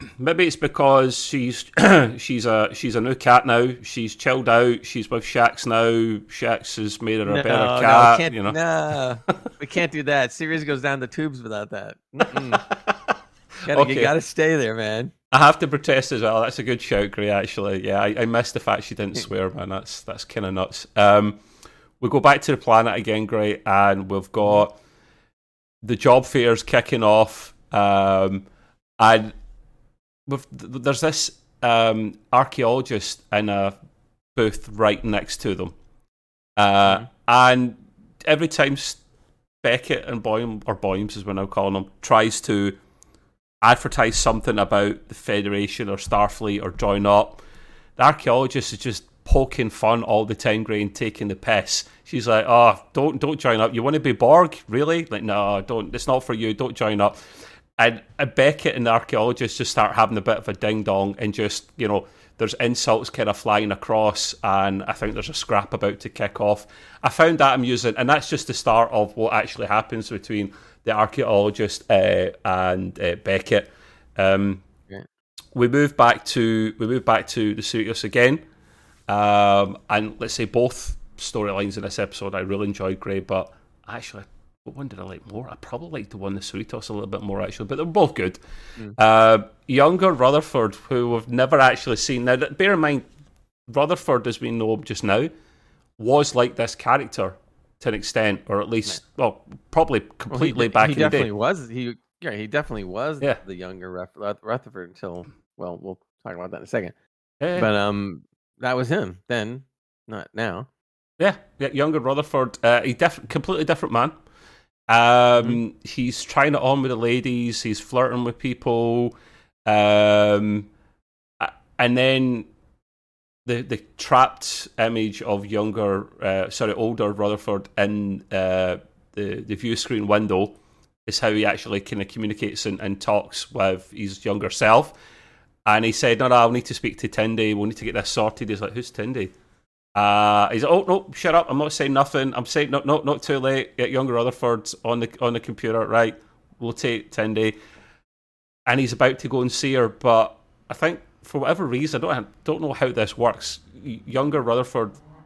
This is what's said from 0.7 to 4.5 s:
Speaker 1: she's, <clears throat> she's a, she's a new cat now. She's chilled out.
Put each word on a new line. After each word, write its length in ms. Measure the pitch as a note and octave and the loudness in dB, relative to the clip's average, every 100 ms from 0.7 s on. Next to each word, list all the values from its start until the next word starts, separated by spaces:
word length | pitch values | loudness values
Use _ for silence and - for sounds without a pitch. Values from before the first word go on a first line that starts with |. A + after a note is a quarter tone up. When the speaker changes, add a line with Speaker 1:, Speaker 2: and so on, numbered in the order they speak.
| - C#3 C3+ C3 A#2+ | 2 4 6 4 -2
Speaker 1:
she's, 480 | - C#3+ B2 A#2+ - - | -6 -6 -6 -8 -6 2
<clears throat> 400 | G3+ F#3 A#2+ A#2 | 6 8 6 -2
she's 280 | - B2 A2+ | -6 -2 0
a, 240 | A2 G#2+ | 2 0
she's 240 | - B2+ A2+ | -2 -4 -2
a 60 | |
new 140 | A#2+ B2+ | -2 0
cat 300 | C3 B2 C3 | 4 6 6
now. 220 | A#2+ B2+ A#2+ | 2 2 -2
She's 340 | - - A2+ - | -12 -10 -10 -4
chilled 320 | C#3 C3 | -2 0
out. 380 | A#2+ | 4